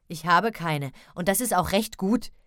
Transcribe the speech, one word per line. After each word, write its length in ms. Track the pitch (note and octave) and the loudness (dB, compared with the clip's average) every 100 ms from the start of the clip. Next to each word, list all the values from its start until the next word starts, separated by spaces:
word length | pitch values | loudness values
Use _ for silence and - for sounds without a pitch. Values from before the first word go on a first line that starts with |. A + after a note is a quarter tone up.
| - | -16
ich 200 | D#3+ E3+ | -8 4
habe 240 | F3 A3+ | 4 4
keine, 400 | - E3 C#3+ C#3 - - | -2 -4 -2 -4 -12 -14
und 120 | - F3+ | -2 0
das 140 | G3 | 0
ist 140 | A#3 | 0
auch 160 | F3+ D#3+ | 0 2
recht 260 | G3 G#3+ - | 0 -2 -4
gut. 340 | F#3+ B3 - - | 0 0 -2 -14